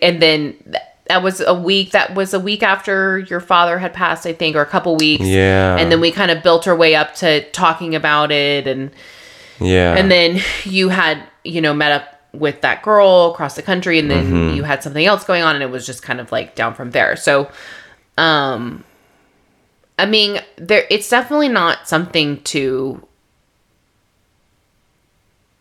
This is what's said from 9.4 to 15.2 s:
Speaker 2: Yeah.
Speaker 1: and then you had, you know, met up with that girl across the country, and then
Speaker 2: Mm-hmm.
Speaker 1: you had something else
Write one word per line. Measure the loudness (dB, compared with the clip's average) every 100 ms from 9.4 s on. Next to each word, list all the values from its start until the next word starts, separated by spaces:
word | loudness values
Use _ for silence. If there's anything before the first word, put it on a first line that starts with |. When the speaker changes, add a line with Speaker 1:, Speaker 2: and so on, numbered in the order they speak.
| -20 -4
Speaker 2:
Yeah. | 2 4 4 4
Speaker 1:
and | 4
then | 4 4 0 -4 -8 -6
you | -2 0
had, | 2 0 -2 -8 _
you | -8 -2
know, | -2
met | 0 0
up | 0 -2 -18 _
with | -6 -4 -2
that | -2 -2
girl | 2 4 6 6 4
across | 0 -6 -6
the |
country, | -4 -4 0 0
and | 2
then | 0 0
Speaker 2:
Mm-hmm. | 0 0 -2
Speaker 1:
you |
had | -4 -6
something | -4 -2
else | 0 0